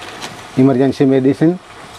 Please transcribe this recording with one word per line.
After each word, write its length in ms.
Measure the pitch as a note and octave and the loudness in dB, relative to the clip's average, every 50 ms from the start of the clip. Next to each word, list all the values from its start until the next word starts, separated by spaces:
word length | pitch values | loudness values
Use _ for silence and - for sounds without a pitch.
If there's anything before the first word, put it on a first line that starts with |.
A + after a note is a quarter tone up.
| - - - - - - - - - - - B2+ | -16 -16 -16 -16 -16 -16 -16 -18 -20 -6 0 2
ઇમરજન્સી 460 | C3 C#3 C3 A#2+ C#3 C3+ B2+ - D3 | 2 2 4 2 0 0 2 2 2
મેડિસિન 480 | C3+ C3+ C3+ B2+ C3+ C#3 - D#3 E3 F3+ F3+ - - - - - - - | 2 2 2 2 0 0 2 2 0 0 -2 -10 -18 -20 -20 -20 -20 -20